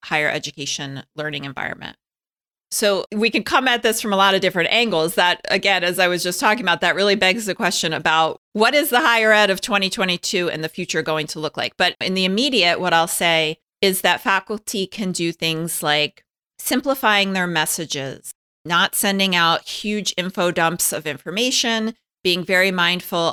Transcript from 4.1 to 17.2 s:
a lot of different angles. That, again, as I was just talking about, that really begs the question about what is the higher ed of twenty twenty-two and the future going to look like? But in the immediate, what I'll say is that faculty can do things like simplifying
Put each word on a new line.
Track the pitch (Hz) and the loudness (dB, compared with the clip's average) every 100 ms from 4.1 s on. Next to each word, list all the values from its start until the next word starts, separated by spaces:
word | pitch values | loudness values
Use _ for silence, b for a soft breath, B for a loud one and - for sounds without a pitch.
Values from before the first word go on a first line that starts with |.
a | 196 | 2
lot | 196 | 4
of | 190 | 4
different | 185 180 165 | 2 0 0
angles. | 226 226 165 165 | 2 2 2 0
That, | 202 175 170 - | 2 2 2 -2
again, | 190 196 185 | 0 2 2
as | 175 180 | 0 2
I | 180 | 2
was | 175 | 2
just | 180 180 | -2 0
talking | 214 214 | 2 2
about, | 190 170 | 0 2
that | 175 156 | 2 2
really | 202 | 2
begs | 196 185 233 214 | 4 2 2 -2
the | |
question | 175 180 - 170 | -2 -2 0 -2
about | 156 165 160 160 - _ | -2 2 2 2 -2 _
what | 208 226 | 2 4
is | 285 294 | 4 2
the | 240 | 2
higher | 220 233 220 | 4 4 6
ed | 214 208 | 6 4
of | 190 | 2
twenty | - 202 190 | 0 0 0
twenty-two | - 185 175 - 190 175 | -2 -2 -2 -2 -2 -2
and | 156 | -2
the | 156 | -6
future | - 175 165 | -6 -4 -4
going | 160 156 156 | -2 -2 -4
to | 156 | -6
look | 151 - | -6 -4
like? | 123 - | -6 0
But | 180 - | -2 0
in | 170 | -4
the | 190 | 0
immediate, | 185 196 285 220 175 170 | 0 0 0 2 2 2
what | 180 | 2
I'll | 165 170 | 2 2
say | - 175 165 156 160 _ - | 0 2 2 0 -4 _ 0
is | 196 190 | 0 2
that | 180 175 | 0 0
faculty | 233 196 - 214 - 214 185 | 0 0 -2 -10 -6 -6 -6
can | - 190 | -4 -6
do | 170 170 | -2 -4
things | - 165 160 170 - | -2 -4 -4 -4 -4
like | 156 147 147 _ _ _ _ - | 0 0 -2 _ _ _ _ -10
simplifying | - 262 277 269 220 202 | -4 -2 -2 0 2 2